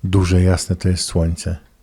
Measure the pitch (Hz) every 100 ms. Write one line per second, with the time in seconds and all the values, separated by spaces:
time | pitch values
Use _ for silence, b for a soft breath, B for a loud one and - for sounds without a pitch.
0 | 95 95 87 90 90 90 - 90 92 90
1 | - 87 82 82 - 82 _ _